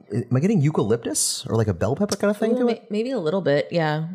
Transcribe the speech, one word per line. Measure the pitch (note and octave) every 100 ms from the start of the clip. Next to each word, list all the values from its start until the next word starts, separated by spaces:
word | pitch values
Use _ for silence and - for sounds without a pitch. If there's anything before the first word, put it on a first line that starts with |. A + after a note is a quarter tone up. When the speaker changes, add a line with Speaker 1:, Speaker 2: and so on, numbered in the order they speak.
| -
Speaker 1:
am | A2+ - B2
I |
getting | F3 A3
eucalyptus | C#3 D#3 A2+ A#2 - - - - -
or, | A2+
like, | G#2
a |
bell | E2 G2+ C#3
pepper | G3+ G3+
kind | G3+
of | G#3
thing | A3
Speaker 2:
Ooh, | B3
Speaker 1:
to | A#3+
Speaker 2:
may-, |
Speaker 1:
it? | A3 -
Speaker 2:
maybe | G#3 A#3+
a | C4
little | D#3 F#3+
bit, | E3 C#3+ -
yeah. | E3+ D#3 D3+ D#3+